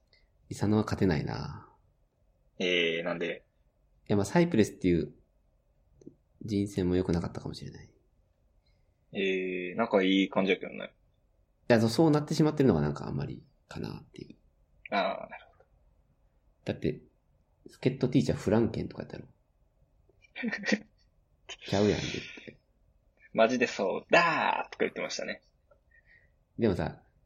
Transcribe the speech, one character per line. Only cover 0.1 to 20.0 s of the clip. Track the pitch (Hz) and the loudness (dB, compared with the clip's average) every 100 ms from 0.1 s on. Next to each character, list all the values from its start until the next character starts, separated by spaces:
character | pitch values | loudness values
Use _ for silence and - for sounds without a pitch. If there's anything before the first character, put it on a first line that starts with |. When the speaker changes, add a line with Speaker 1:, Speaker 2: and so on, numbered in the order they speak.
| _ _ _ - | _ _ _ -12
Speaker 1:
リ | |
サ | - 101 | -4 2
ノ | 107 | 2
は | |
勝 | 107 - | 2 0
て | 95 | 2
な | 76 | 2
い | |
な。 | - 57 - - - _ _ _ _ _ _ _ _ - | -2 -6 -10 -14 -20 _ _ _ _ _ _ _ _ -4
Speaker 2:
え | 92 90 82 82 | 0 2 0 -2
ー、 | |
な | 87 | -4
ん | 87 | -4
で？ | 85 - _ _ _ _ _ _ - | -6 -8 _ _ _ _ _ _ -2
Speaker 1:
い | |
や、 | 104 | 0
ま | |
あ、 | 98 | 2
サ | 175 | 2
イ | 170 | 4
プ | 113 | 4
レ | |
ス | 101 | 2
っ | |
て | - 92 | 2 2
い | 85 | 2
う | 73 - _ _ _ _ _ _ _ _ - _ _ - | 0 -8 _ _ _ _ _ _ _ _ -20 _ _ -14
人 | 110 101 101 | -4 -2 -2
選 | 101 90 | 0 0
も | 90 | 2
良 | |
く | 90 | 2
な | 85 | 0
か | - | -2
っ | |
た | - | -8
か | - | -12
も | |
し | - | -12
れ | 69 | -14
な | - | -18
い。 | - _ _ _ _ _ _ _ _ _ _ _ _ | -20 _ _ _ _ _ _ _ _ _ _ _ _
Speaker 2:
え | 101 95 92 92 92 90 | -4 -2 -2 -4 -6 -6
ー、 | 90 | -4
仲 | 113 101 | 2 2
い | 95 95 | 4 4
い | 92 | 2
感 | 98 | 0
じ | 95 | 0
や | 92 | 0
け | - | -4
ど | |
ね。 | 50 50 _ _ _ _ _ _ _ - | -12 -14 _ _ _ _ _ _ _ 2
Speaker 1:
い | |
や、 | 117 | 4
そ | 113 | 4
う、 | |
そ | 113 160 | 4 4
う | |
な | 147 | 4
っ | 151 | 2
て | |
し | 156 | 2
ま | 156 | 2
っ | |
て | 151 | 4
る | 135 | 4
の | |
が | 80 | 4
な | 73 | 2
ん | |
か | 71 - | -2 -6
あ | |
ん | - | -6
ま | |
り | - 58 - _ - | -6 -10 -18 _ -16
か | - | -10
な | 55 | -10
っ | - - | -10 -16
て | - | -18
い | - | -18
う。 | - _ _ _ _ - | -20 _ _ _ _ -4
Speaker 2:
あ | - | -2
ー、 | - - - | -2 -4 -10
な | - | -16
る | - | -20
ほ | _ | _
ど。 | _ _ _ _ _ _ _ _ _ _ - | _ _ _ _ _ _ _ _ _ _ -8
Speaker 1:
だ | |
っ | - | -4
て、 | 78 - - _ _ _ _ _ - | -2 -4 -12 _ _ _ _ _ -20
助 | - 135 | -4 -2
っ | 143 | 0
人 | 120 | 2
テ | 135 | 2
ィ | |
ー | |
チ | - | 2
ャ | |
ー | - | 0
フ | - | 2
ラ | 110 | 2
ン | 113 | 2
ケ | - | -2
ン | - | -8
と | - | -10
か | |
や | - | -12
っ | |
た | - | -14
ろ。 | - _ _ _ _ _ _ _ | -18 _ _ _ _ _ _ _